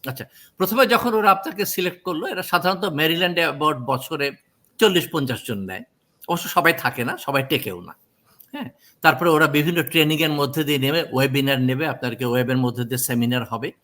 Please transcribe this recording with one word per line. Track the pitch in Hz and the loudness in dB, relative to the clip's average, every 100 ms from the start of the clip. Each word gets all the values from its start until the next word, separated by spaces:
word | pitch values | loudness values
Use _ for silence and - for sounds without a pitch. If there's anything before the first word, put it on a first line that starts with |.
| 135 | -12
আচ্ছা, | 127 110 - - - | -12 -14 -18 -14 -4
প্রথমে | 185 226 240 | -2 2 4
যখন | 233 240 | 4 2
ওরা | 220 208 | 2 4
আপনাকে | 190 311 185 196 | 4 0 -4 -4
সিলেক্ট | - 175 175 | -2 -4 -4
করলো, | 185 160 202 | -6 -6 -6
এরা | 180 | -6
সাধারণত | 180 175 180 190 | -2 0 0 -2
মেরিল্যান্ডে | 196 147 160 170 180 170 165 | -2 0 0 2 0 0 0
about | 143 151 | 2 0
বছরে | 139 123 131 - 151 139 - _ _ _ - | 0 -2 -4 -4 -4 -4 -6 _ _ _ 2
চল্লিশ | 208 180 - | 4 4 0
পঞ্চাশ | 165 131 113 - | -2 -2 -4 -6
জন | 104 | -6
নেয়। | 95 92 - _ _ _ - | -6 -10 -14 _ _ _ -4
অবশ্য | 170 - | -4 0
সবাই | 180 165 165 | 2 2 2
থাকে | 127 127 | -2 -2
না, | 120 - | -6 -6
সবাই | - 139 131 | -2 -2 0
টেকেও | 147 107 87 | -2 -4 -10
না। | 87 - _ _ _ _ - | -14 -20 _ _ _ _ -14
হ্যাঁ, | 285 202 - _ _ | -12 -12 -14 _ _
তারপরে | 165 127 170 | 2 4 4
ওরা | 156 156 | 4 4
বিভিন্ন | 147 151 170 | 2 0 0
ট্রেনিং | 147 165 151 156 | 0 2 2 2
এর | 156 | 0
মধ্যে | 147 143 160 | 0 -2 -2
দিয়ে | 143 143 | 0 0
নেবে, | 135 165 151 | 0 0 -2
ওয়েবিনার | 127 135 139 139 135 | 0 0 2 0 2
নেবে, | 127 131 160 | 2 0 -2
আপনাকে | 127 123 120 | -4 -6 -4
ওয়েবের | 123 123 123 127 | 0 0 2 0
মধ্যে | 123 117 | 0 -2
দিয়ে | 117 127 | -4 -4
সেমিনার | - 120 117 127 | -2 0 0 -2
হবে, | 113 113 139 - | -4 -8 -8 -12